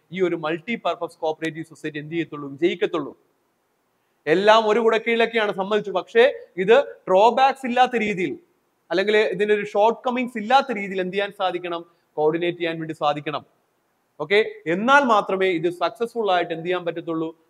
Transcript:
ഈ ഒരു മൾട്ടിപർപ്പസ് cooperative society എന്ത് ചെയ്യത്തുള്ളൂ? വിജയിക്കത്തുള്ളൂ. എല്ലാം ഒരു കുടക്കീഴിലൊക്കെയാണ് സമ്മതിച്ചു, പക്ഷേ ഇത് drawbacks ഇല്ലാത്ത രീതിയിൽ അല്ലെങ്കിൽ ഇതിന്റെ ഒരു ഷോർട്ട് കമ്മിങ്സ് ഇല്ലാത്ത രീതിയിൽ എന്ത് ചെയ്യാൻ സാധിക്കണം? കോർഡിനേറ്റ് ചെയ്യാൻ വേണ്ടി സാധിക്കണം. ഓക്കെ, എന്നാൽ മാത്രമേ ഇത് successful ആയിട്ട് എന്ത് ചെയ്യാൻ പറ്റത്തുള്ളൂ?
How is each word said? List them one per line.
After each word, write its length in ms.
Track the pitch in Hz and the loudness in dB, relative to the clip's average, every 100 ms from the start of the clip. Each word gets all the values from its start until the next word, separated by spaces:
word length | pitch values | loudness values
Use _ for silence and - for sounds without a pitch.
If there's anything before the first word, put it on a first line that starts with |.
| - | -12
ഈ 100 | 180 | -2
ഒരു 140 | 180 165 | -2 -2
മൾട്ടിപർപ്പസ് 840 | 156 165 240 226 180 160 165 - | -4 -6 -6 -4 -4 -4 -8 -6
cooperative 480 | 160 156 160 156 151 | -6 -4 -6 -8 -14
society 320 | 139 151 147 | -12 -10 -10
എന്ത് 160 | 151 | -8
ചെയ്യത്തുള്ളൂ? 360 | 170 151 147 143 | -6 -6 -8 -12
വിജയിക്കത്തുള്ളൂ. 680 | 139 175 202 190 160 135 - _ _ _ _ _ _ _ _ _ _ 147 | -2 -2 0 -4 -4 -6 -12 _ _ _ _ _ _ _ _ _ _ 0
എല്ലാം 420 | 175 208 220 214 | 2 6 4 4
ഒരു 100 | 214 | 2
കുടക്കീഴിലൊക്കെയാണ് 760 | 226 220 226 226 226 226 208 | 2 0 0 0 0 0 -2
സമ്മതിച്ചു, 380 | 180 190 214 208 | -4 -2 -2 -2
പക്ഷേ 540 | 180 - 233 240 - - 170 | -6 0 4 4 2 -12 -4
ഇത് 260 | 190 247 285 - - | 4 4 4 -8 2
drawbacks 580 | 185 226 233 269 262 247 | 6 6 6 2 2 -2
ഇല്ലാത്ത 300 | 240 247 226 | 2 2 2
രീതിയിൽ 420 | 214 190 160 117 _ _ _ _ - | -2 -2 -4 -6 _ _ _ _ -4
അല്ലെങ്കിൽ 260 | 170 202 214 | -2 2 2
ഇതിന്റെ 380 | 214 185 208 208 | 2 0 0 0
ഒരു 100 | 202 | 0
ഷോർട്ട് 340 | 202 220 226 254 | 2 2 2 -4
കമ്മിങ്സ് 300 | 247 247 226 | -2 -4 -6
ഇല്ലാത്ത 340 | 208 269 269 | 2 2 2
രീതിയിൽ 300 | 214 196 190 | -6 -6 -4
എന്ത് 120 | 180 | -4
ചെയ്യാൻ 200 | 190 202 190 | -2 -4 -2
സാധിക്കണം? 480 | 185 175 175 170 170 _ _ | -4 -4 -6 -8 -10 _ _
കോർഡിനേറ്റ് 440 | 151 156 170 175 175 | 0 0 0 -2 -4
ചെയ്യാൻ 220 | 170 165 | -6 -6
വേണ്ടി 140 | 160 | -8
സാധിക്കണം. 520 | 156 151 147 151 143 - _ _ _ _ _ _ - | -4 -2 -2 -6 -8 -12 _ _ _ _ _ _ -12
ഓക്കെ, 320 | 151 208 214 - 156 | 0 0 0 -6 -4
എന്നാൽ 360 | 180 233 285 | -2 4 4
മാത്രമേ 440 | 262 208 202 190 190 | 6 2 2 -2 0
ഇത് 260 | 165 170 | 0 -2
successful 580 | 175 170 - 233 233 202 | -2 -6 -4 -8 -4 -2
ആയിട്ട് 220 | 180 170 | 0 -2
എന്ത് 120 | 165 170 | -6 -4
ചെയ്യാൻ 200 | 180 170 | -4 -4
പറ്റത്തുള്ളൂ? 520 | 165 160 160 160 160 | -8 -6 -6 -6 -10